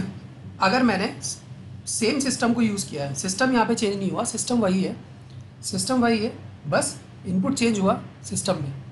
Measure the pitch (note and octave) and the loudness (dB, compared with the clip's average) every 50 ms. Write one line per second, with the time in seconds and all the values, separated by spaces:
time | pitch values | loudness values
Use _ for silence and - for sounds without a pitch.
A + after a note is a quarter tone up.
0 | - - - - - - - - - - - - - F#3+ A#3 B3+ B3+ A#3 G3 F3+ | 0 -2 -4 -12 -14 -16 -16 -16 -16 -10 -2 2 2 4 4 6 6 4 4 4
1 | G3+ C#4 - - - - - - - - - - - - - - - - - - | 0 -2 -4 -6 -8 -8 -8 -8 -12 -16 -16 -16 -16 -16 -14 -12 -8 -6 -2 0
2 | A3 A3 D4+ C4+ - B3+ - - B3 A#3 A#3+ A#3+ A3+ G#3+ G3+ G3 - - D3+ D3 | 2 2 2 2 2 0 0 2 2 2 4 4 2 2 2 0 -4 -4 -4 -6
3 | C#3 C#3 C#3 - - F#3 F#3+ - B3+ C4 B3+ A#3 A3 A3 A#3 A3+ A3 G3 G3+ G3 | -4 -4 -4 -4 -4 -2 0 2 2 4 6 4 4 4 2 2 2 0 0 0
4 | G3 F3 D#3 G3+ A#3+ - - G#3 - - B3 A#3 G#3+ F#3 F#3 F#3+ F#3 - A#3+ - | 0 -2 0 0 -2 -2 -2 -4 -2 0 2 2 4 4 4 2 2 0 -4 -8
5 | - - - - - - - - - - - - - - G3+ F#3+ F#3+ - C4 B3+ | -12 -16 -18 -18 -18 -16 -16 -16 -16 -16 -16 -12 -8 -4 -4 -2 0 2 2 4
6 | A#3 A#3 A3+ G#3 G#3+ B3+ - - - - - - - C#3+ E3+ C#4 C#4+ - - - | 4 4 4 2 2 -2 -4 -6 -14 -16 -16 -12 -4 0 0 2 2 0 -4 -8
7 | - - - - - G3 F3+ F#3 F#3+ C4+ - - A#3 A#3 A3 G3 F#3+ G3 B3 B3+ | -14 -18 -18 -12 -6 -2 0 0 2 2 2 2 2 2 2 4 4 2 2 2
8 | - - - - - - G3 - - G3 E3+ D#3 C#3+ C#3 - - - - | -2 -10 -14 -14 -10 -6 -6 -4 0 0 0 -2 -2 -6 -8 -10 -12 -14